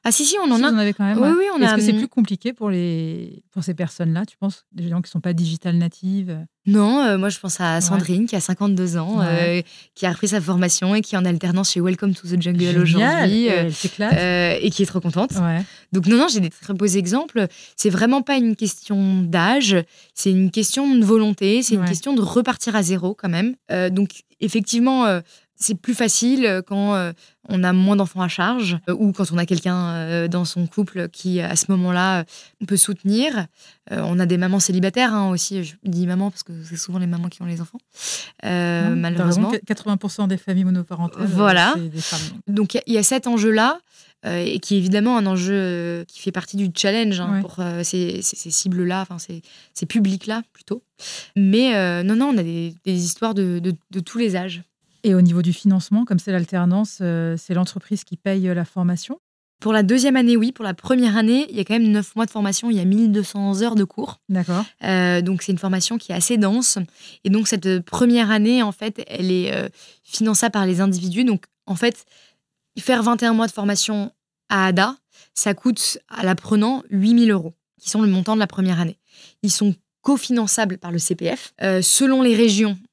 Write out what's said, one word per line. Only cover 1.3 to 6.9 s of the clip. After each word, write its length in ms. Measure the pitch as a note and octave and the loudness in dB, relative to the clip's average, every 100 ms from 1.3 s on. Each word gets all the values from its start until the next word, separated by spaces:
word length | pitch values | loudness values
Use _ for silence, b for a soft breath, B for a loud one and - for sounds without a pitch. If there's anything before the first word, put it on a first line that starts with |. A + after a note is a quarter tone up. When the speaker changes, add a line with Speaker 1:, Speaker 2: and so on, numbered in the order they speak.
| F4 | 4
Speaker 1:
oui, 40 | G4 | 2
on 60 | E4+ | 2
Speaker 2:
Est-ce 140 | A#3 | 2
Speaker 1:
a, 20 | G#3+ | 4
Speaker 2:
que 60 | |
c'est 100 | G#3+ | 2
Speaker 1:
hum. 60 | G#3+ | 2
Speaker 2:
plus 100 | C#4 | 0
compliqué 460 | - G#3+ F#3+ A#3 | 0 0 -2 -6
pour 160 | A#3 G#3 | -4 -2
les, 720 | F3+ F3 E3 D#3+ E3+ F3 - _ | -2 -2 -2 -4 -8 -12 -16 _
pour 120 | F#3+ | -8
ces 120 | F3 | -6
personnes-là, 500 | E3 E3+ - E3+ E3 | -4 -6 -2 -2 -2
tu 140 | A3 _ | -4 _
penses, 260 | G3 - _ | -6 -6 _
des 160 | - E3+ | -10 -4
gens 140 | E3+ | -4
qui 80 | E3+ | -4
sont 100 | E3 | -4
pas 140 | F3+ | -2
digital 420 | E3+ E3 D#3+ F3+ E3+ | -2 -2 -2 -2 0
natives ? 640 | E3+ - F#3 G3 F3+ D#3+ D#3+ _ | 0 -4 -4 -4 -4 -10 -12 _
Speaker 1:
Non, 360 | - G#3 G#3 | 2 4 4